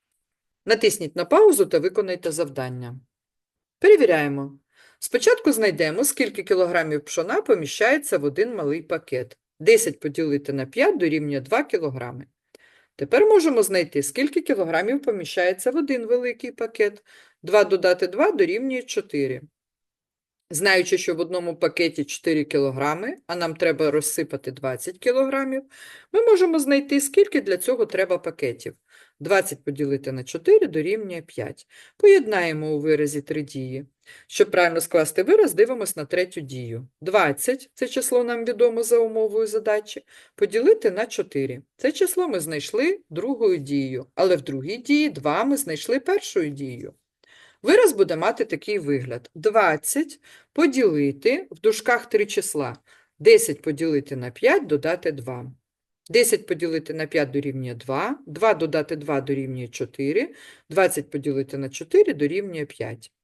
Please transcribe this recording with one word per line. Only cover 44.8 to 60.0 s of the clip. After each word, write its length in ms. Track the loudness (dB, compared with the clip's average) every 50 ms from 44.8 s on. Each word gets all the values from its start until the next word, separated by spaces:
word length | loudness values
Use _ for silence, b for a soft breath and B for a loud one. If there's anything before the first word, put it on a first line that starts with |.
| -2 0 2 2 2 0
два 340 | -4 -4 -4 -2 0 0 0
ми 120 | 0 0
знайшли 440 | -2 -2 -6 -8 -8 -4 -2 -2 -2
першою 500 | 0 0 -2 -2 -2 -2 -4 -2 -2 -2
дією. 440 | -6 -8 -10 -10 -10 -12 -14 -16 _ _ _ _ _ _ b b b b b b b b
Вираз 300 | 2 4 6 6 6 4
буде 240 | 4 2 0 0 0
мати 280 | -2 0 -2 0 -2 -4
такий 340 | -4 -4 -8 -4 -4 -4 -4
вигляд. 520 | -2 -2 -2 -2 -2 -6 -10 -12 _ -16 -14
Двадцять 840 | -2 -2 2 4 4 4 4 2 0 -4 -4 -2 -2 -4 -4 -8 _ b b b b b b
поділити, 920 | 0 2 2 2 4 2 2 2 2 2 0 0 -2 -2 0 0 0 0 -4 -10
в 100 | -12 -2
дужках 480 | -2 0 0 0 0 0 0 0 -2 -2
три 180 | 0 0 0
числа, 500 | 0 -4 -6 -4 -4 -6 -6 -6 -6 -8 -12 b b b b b b b 2
десять 440 | 6 8 8 8 6 2 -6 -6
поділити 540 | -6 -6 -4 -2 -2 0 0 -2 -2 -4 -8
на 140 | -8 -8 -10
п'ять, 360 | -8 0 2 2 2 2 2
додати 460 | 0 -2 -2 0 -2 -4 -2 -4 -6
два. 400 | -6 -6 -10 -10 -10 -10 -12 -16 -18 _ _ _ _ _ _ _ _ _ _ 0
Десять 360 | 2 2 4 4 0 -2 -2
поділити 480 | -6 -6 -4 -4 -4 -4 -4 -6 -6 -8
на 120 | -8 -6
п'ять 240 | -2 -2 -2 -2 0
дорівнює 440 | -2 -4 -4 -4 -6 -6 -8 -10 -10
два, 440 | -12 -8 -6 -4 -4 -2 -4 -6 -8 -12
два 280 | -14 -6 0 2 2 2
додати 420 | 2 -2 -2 -2 -4 -2 -4 -8
два 240 | -8 -4 -4 -4 -4
дорівнює 480 | -2 -4 -4 -4 -4 -8 -8 -10 -10 -12
чотири, 680 | -8 -10 -10 -10 -8 -6